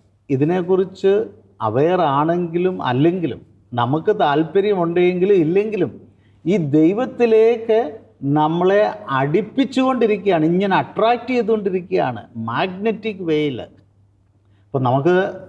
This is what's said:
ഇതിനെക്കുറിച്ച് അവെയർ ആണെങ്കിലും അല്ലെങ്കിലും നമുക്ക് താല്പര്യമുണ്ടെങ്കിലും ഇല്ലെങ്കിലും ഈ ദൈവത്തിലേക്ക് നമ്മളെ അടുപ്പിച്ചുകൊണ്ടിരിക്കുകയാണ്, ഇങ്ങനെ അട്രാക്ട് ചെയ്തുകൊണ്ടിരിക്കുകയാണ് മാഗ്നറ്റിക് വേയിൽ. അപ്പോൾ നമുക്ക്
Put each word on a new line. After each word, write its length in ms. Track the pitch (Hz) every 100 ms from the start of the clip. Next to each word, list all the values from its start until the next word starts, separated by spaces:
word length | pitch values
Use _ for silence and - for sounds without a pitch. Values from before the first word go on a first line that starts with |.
| _ _ -
ഇതിനെക്കുറിച്ച് 960 | 131 151 185 175 185 190 - 190 202 226 - _ -
അവെയർ 400 | 110 117 156 180
ആണെങ്കിലും 800 | 156 139 160 175 175 170 180 185
അല്ലെങ്കിലും 640 | 131 123 160 185 160 101 - _ _
നമുക്ക് 460 | 120 123 156 160 190
താല്പര്യമുണ്ടെങ്കിലും 1160 | 160 143 160 196 202 190 170 175 180 180 190 196
ഇല്ലെങ്കിലും 680 | 151 190 220 208 165 - - _ _ _ 156
ഈ 120 | 202
ദൈവത്തിലേക്ക് 1400 | 151 151 160 202 254 254 233 220 226 233 226 220 294 - - _
നമ്മളെ 760 | 139 151 151 170 185 202 208 - -
അടുപ്പിച്ചുകൊണ്ടിരിക്കുകയാണ്, 1400 | 135 139 175 - - 269 262 262 254 220 208 196 170 156
ഇങ്ങനെ 300 | 175 202 170
അട്രാക്ട് 540 | 135 - 220 240 254
ചെയ്തുകൊണ്ടിരിക്കുകയാണ് 960 | 247 214 220 190 185 175 185 143 113 - 113
മാഗ്നറ്റിക് 880 | 113 127 185 185 220 220 220 190
വേയിൽ. 380 | 170 151 151 117
അപ്പോൾ 1160 | 82 _ _ _ _ _ _ _ _ _ _ 135
നമുക്ക് 540 | 127 135 156 180 196 -